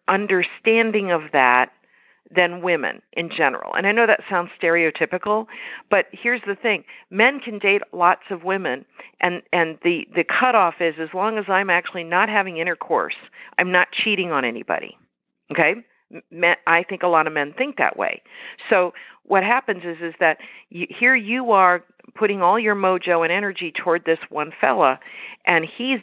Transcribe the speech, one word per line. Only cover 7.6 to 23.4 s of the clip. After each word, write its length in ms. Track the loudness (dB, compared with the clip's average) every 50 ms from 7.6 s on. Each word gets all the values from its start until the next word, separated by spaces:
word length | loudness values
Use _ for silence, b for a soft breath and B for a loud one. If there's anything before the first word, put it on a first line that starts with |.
| 0 2 2 2 0 -4 -2
lots 300 | 2 4 4 2 2 -2 -12
of 120 | -10 -8 -4
women, 400 | -4 -4 -2 -2 -4 -4 -6 -8 _ B B B B B B
and, 220 | -2 -2 -2 -2 -6 -2 0
and 240 | 0 0 0 -2 -4 -2
the, 240 | -2 -2 -2 -4 -6 -4
the 80 | -4 -2
cutoff 520 | 0 0 0 2 2 4 4 2 2 0 -2
is 160 | -2 -2 -2 -4
as 100 | -8 -8 -4
long 240 | -4 -4 -2 -4
as 80 | -4 -2
I'm 220 | 0 0 0 2 2
actually 340 | 0 0 0 -4 -10 -10 -6
not 240 | -2 0 0 0
having 300 | 2 0 -2 -2 -2 -4
intercourse, 560 | -6 -4 -4 -4 -6 -4 -2 0 0 0 -2 -6 -12 -16 -20 B B B B B B
I'm 120 | 0 2
not 180 | 2 2 2 0
cheating 400 | -2 -4 -2 -2 -2 -2 -2 -2
on 120 | -2 -2 -2
anybody. 540 | -2 -4 -6 -6 -4 -4 -4 -6 -10 -18 _ _ _ _ _ _ _ _ _ _ -6
Okay? 240 | 0 0 2 2 0 -2 -8 _ _ _ _ _ -20
M-, 100 | -20 -20 _
men, 240 | -8 -2 0 0 0 0 0
I 160 | 0 0 0 0
think 200 | -2 -8 -4 -2
a 40 |
lot 200 | 2 2 2 2
of 60 | 0 -2
men 200 | -4 -6 -6 -4
think 220 | -6 -6 -6 -4
that 180 | -2 -2 -2 -2
way. 260 | -2 -4 -4 -4 -8 _ B B B B B B B -2 0
So 220 | 2 2 2 0 B B B B B B B
what 200 | 0 2 2 4
happens 400 | 2 0 0 0 -4 -6 -6 -6
is, 120 | -12 -10 -8
is 140 | -8 -8 -4 0
that 200 | 2 2 2 0 B B B B B B
y-, 160 | -12 -10 -10 -8
here 260 | -4 0 2 4 4
you 360 | 2 2 -2 -4 -2 0 2
are 320 | 4 6 6 6 4 2 -2 _ _ _ _ -14 -6
putting 260 | -2 0 0 0 2
all 160 | 2 4 4 4
your 160 | 2 0 0
mojo 480 | 0 2 0 0 0 0 0 2 2 2
and 80 | 2
energy 400 | 0 0